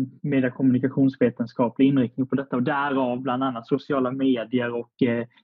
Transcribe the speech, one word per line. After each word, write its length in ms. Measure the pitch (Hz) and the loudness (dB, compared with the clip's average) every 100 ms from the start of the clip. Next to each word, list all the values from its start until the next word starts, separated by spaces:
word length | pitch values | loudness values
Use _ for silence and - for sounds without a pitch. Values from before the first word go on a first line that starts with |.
| 135 - | -4 -6
media- 260 | 151 139 127 | -2 0 0
och 40 | - | 2
kommunikationsvetenskaplig 1300 | 135 123 131 143 135 - 120 - 117 - 117 - 135 | 2 2 0 2 0 2 0 0 -6 -2 -4 2 2
inriktning 400 | 139 117 - 127 | 4 0 -2 -4
på 80 | 131 | -4
detta 200 | 135 123 | -4 -2
och 80 | |
därav 580 | 123 143 143 135 127 123 | -2 -2 -2 -2 -2 -2
bland 220 | 131 123 | -4 -2
annat 240 | 131 120 - | -2 -4 -4
sociala 440 | 139 - 139 127 | -4 -2 -2 -2
medier 600 | 135 135 120 110 123 120 120 | 0 0 0 0 -2 -2 -4
och, 260 | 117 _ | -8 _
eh, 240 | 123 117 117 _ | 0 0 -4 _